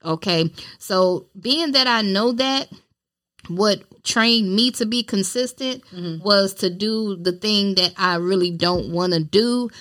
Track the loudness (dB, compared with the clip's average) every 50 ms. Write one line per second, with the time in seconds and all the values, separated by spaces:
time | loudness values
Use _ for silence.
0 | -6 -4 -4 -2 -2 0 2 2 2 0 -2 -8 -16 -20 -20 -18 -6 -2 2 2
1 | 4 2 2 -2 -4 _ _ -8 -4 -2 0 0 0 0 0 2 2 2 2 2
2 | 2 0 2 2 2 2 0 0 0 0 0 -2 -4 -8 -14 -20 _ _ _ _
3 | _ _ _ _ _ _ _ _ -12 -8 -2 0 2 2 2 0 -4 _ -20 _
4 | _ -2 0 2 2 4 4 4 2 2 2 2 2 0 0 -2 -2 -2 -2 -2
5 | -2 -2 -2 -2 -2 -2 -2 -4 -4 -4 -6 -8 -6 -6 -6 -8 -12 _ -14 -10
6 | -8 -8 -8 -4 0 2 4 4 4 2 -2 -4 -4 -4 -2 -2 -2 -2 -2 -2
7 | -2 -4 -6 -2 -2 -2 -2 -2 -2 0 0 2 0 2 2 2 0 0 0 -2
8 | -2 0 0 0 0 0 2 2 0 0 0 0 0 0 0 0 -2 -2 -2 -2
9 | 0 0 0 0 0 2 2 2 4 4 2 0 -2 -4 -8 -14